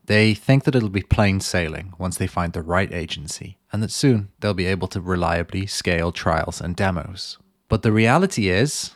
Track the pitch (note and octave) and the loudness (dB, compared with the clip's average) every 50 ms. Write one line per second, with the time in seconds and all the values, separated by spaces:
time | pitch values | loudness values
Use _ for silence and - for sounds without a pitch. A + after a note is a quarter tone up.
0 | _ - - G#2+ G#2+ A2 G#2+ G#2 - - C3+ C3+ - - C3+ B2+ A2+ G#2 F#2+ G2+ | _ 0 4 4 6 4 4 2 2 2 2 4 4 2 2 2 2 0 0 -4
1 | - - - - G#2+ G2 F#2+ F#2+ F#2 - - F#2 F2 D#2 D#2 - E2+ F#2+ F2+ - | 0 2 2 4 4 4 2 2 0 -2 -2 -2 -2 -2 -4 -8 -10 -12 -10 -8
2 | F2 F#2 F2 - F#2+ F2+ - - F2 E2+ E2+ F2+ D#2+ D#2 F2 F#2 G2 - - F2 | -6 -6 -4 -4 -4 -4 -2 -2 -2 -2 -4 -4 -4 -2 0 0 0 0 -2 -6
3 | E2 E2 - - D2 D#2 - - - - F#2+ - _ _ - G#2 A2 - - - | -6 -6 -8 -10 -10 -10 -10 -12 -12 -14 -16 -18 _ _ -6 -4 -4 -4 -2 0
4 | - C#3+ B2 A2 G2+ G2 - _ - G#2 G2+ F2+ F2+ F2+ F#2+ F#2 F2+ F#2 - G2+ | 2 4 4 4 2 -2 -8 _ -4 -2 -2 0 0 0 -2 -2 -2 -4 -6 -6
5 | E2+ F2+ F#2 F2+ F2 E2 E2+ E2+ E2+ - - F#2+ G2 G2 - - - - F2 E2 | -4 -2 0 0 0 0 0 0 -2 -4 -4 -6 -4 -4 -6 -4 -2 0 0 0
6 | E2 E2+ E2+ - - - E2 D#2+ - E2+ F2 - - E2 F2 - G2+ F#2+ F#2 E2+ | 0 -2 -4 -2 -2 0 0 0 -2 -4 -6 -8 -6 -6 -4 -2 -2 0 -2 -2
7 | - F2 F#2 F#2 - - - - _ _ _ _ _ - - G#2 - A#2 G#2+ A2 | -6 -8 -10 -12 -12 -14 -14 -16 _ _ _ _ _ -2 -2 0 2 2 4 4
8 | A2+ A2+ B2+ D#3+ F#3+ G3 - - G#2+ F#2+ F2+ F#2+ B2 D3 - - - - - | 4 4 4 4 2 2 0 0 2 2 4 4 2 2 0 -4 -8 -10 -12